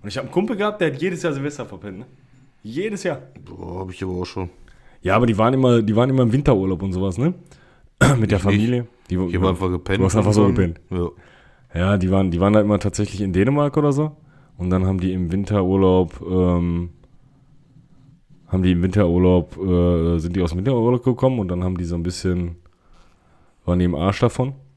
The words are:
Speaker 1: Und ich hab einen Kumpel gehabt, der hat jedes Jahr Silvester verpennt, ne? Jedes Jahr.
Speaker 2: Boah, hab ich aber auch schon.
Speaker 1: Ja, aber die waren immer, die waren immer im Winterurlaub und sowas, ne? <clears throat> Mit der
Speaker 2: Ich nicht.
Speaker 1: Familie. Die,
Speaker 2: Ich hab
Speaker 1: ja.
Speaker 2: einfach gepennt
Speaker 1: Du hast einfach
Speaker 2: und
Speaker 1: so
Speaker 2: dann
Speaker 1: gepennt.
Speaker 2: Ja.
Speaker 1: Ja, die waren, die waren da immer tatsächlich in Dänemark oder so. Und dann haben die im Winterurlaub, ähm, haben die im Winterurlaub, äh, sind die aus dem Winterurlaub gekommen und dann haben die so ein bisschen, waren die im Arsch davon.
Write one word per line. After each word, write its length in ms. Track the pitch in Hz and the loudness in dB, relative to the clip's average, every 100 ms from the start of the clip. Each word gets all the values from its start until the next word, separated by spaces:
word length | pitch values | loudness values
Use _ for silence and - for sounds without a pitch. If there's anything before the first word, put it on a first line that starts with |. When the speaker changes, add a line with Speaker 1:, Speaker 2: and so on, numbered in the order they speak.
Speaker 1:
Und 60 | 101 | -10
ich 80 | - | -10
hab 60 | |
einen 80 | 135 | -4
Kumpel 240 | 175 208 202 | -4 -2 -2
gehabt, 260 | 208 208 | -4 -2
der 100 | 160 | -4
hat 100 | 135 | -2
jedes 200 | 175 175 | -6 -4
Jahr 120 | 170 | -4
Silvester 320 | 135 143 143 120 | -4 -6 -8 -14
verpennt, 340 | 92 101 92 | -14 -14 -16
ne? 60 | - - _ - _ _ | -18 -20 _ -20 _ _
Jedes 400 | 107 127 214 202 | -12 -8 -6 -6
Jahr. 160 | 180 139 - - - | -6 -8 -12 -20 -20
Speaker 2:
Boah, 360 | 87 87 90 | -16 -12 -10
hab 100 | 95 | -10
ich 100 | 90 | -8
aber 100 | 95 | -6
auch 120 | 90 90 | -6 -6
schon. 240 | - 87 - - - - - | -8 -10 -12 -20 -20 -20 -8
Speaker 1:
Ja, 140 | 90 104 | 0 2
aber 80 | 120 | 2
die 100 | 101 | 2
waren 160 | 113 | 2
immer, 280 | 131 127 120 | 4 4 4
die 140 | 107 107 | 2 2
waren 140 | 127 | 2
immer 140 | 131 | 2
im 80 | 120 | 2
Winterurlaub 500 | 127 147 110 95 90 | 2 2 2 0 -2
und 120 | 95 | -4
sowas, 240 | 90 98 90 | -4 -4 -2
ne? 160 | 147 180 - - _ _ _ _ | -2 -4 -16 -20 _ _ _ _
<clears throat> 180 | 127 127 | 2 2
Mit 120 | 107 | 2
der 80 | 101 | 0
Speaker 2:
Ich 60 | 101 | 2
nicht. 100 | 101 | 2
Speaker 1:
Familie. 320 | 113 123 117 _ - | 2 0 -4 _ -6
Die, 60 | 90 | -4
Speaker 2:
Ich 200 | 90 98 | -2 0
hab 80 | |
Speaker 1:
ja. 60 | 95 | 0
Speaker 2:
einfach 200 | 90 92 | 0 -2
gepennt 300 | 87 - 98 | -4 -2 0
Speaker 1:
Du 60 | 95 | 2
hast 100 | 110 | 2
einfach 140 | 104 | 4
Speaker 2:
und 40 | |
Speaker 1:
so 100 | 104 104 | 4 4
Speaker 2:
dann 100 | 92 | 2
Speaker 1:
gepennt. 240 | 90 82 _ | 0 -2 _
Speaker 2:
Ja. 200 | 92 87 - - - _ _ _ 80 | -4 -4 -8 -20 -20 _ _ _ -4
Speaker 1:
Ja, 220 | 92 101 | 0 0
die 120 | 92 | 2
waren, 200 | 98 95 | 2 2
die 80 | 85 | 2
waren 140 | 98 | 4
da 80 | 107 | 4
immer 180 | 104 101 | 4 0
tatsächlich 400 | 101 - 104 95 | -2 -4 -6 -4
in 140 | 98 | -2
Dänemark 420 | 90 110 143 147 156 | 0 2 2 0 0
oder 140 | 147 | 0
so. 240 | 139 151 147 - - _ - | 0 -2 -6 -20 -20 _ -8
Und 120 | 90 | -2
dann 160 | 92 92 | 0 0
haben 140 | 95 | 0
die 120 | 92 | -2
im 200 | 92 85 | -2 -2
Winterurlaub, 920 | 95 98 104 92 98 95 92 90 - | -4 0 0 2 4 4 4 2 -4
ähm, 680 | 87 92 90 87 87 85 87 - _ - _ _ _ - _ - _ - - _ _ - _ | -4 0 2 2 0 -2 -6 -12 _ -20 _ _ _ -20 _ -20 _ -20 -20 _ _ -20 _
haben 160 | 95 | 0
die 80 | 92 | 2
im 100 | 87 | 2
Winterurlaub, 720 | 92 98 90 87 90 90 85 - | 2 2 2 4 4 4 0 -6
äh, 640 | 95 90 87 87 82 85 | -2 2 2 2 0 0
sind 160 | 85 90 | -2 -2
die 60 | |
aus 100 | 85 | -2
dem 80 | 87 | -2
Winterurlaub 440 | 104 123 113 123 | -2 0 2 0
gekommen 360 | 131 117 131 127 | 0 0 0 0
und 80 | 92 | -4
dann 160 | 90 | -4
haben 120 | 92 90 | -4 -4
die 60 | 85 | -4
so 100 | 85 | -4
ein 80 | |
bisschen, 540 | 85 - 95 90 87 85 - _ _ - - _ _ _ _ _ - | -4 -4 -2 -2 -4 -10 -20 _ _ -20 -20 _ _ _ _ _ -2
waren 140 | 90 | 0
die 60 | 87 | 0
im 100 | 73 | 0
Arsch 240 | 92 101 | -2 0
davon. 340 | 120 - 131 135 - | -2 0 -6 -6 -20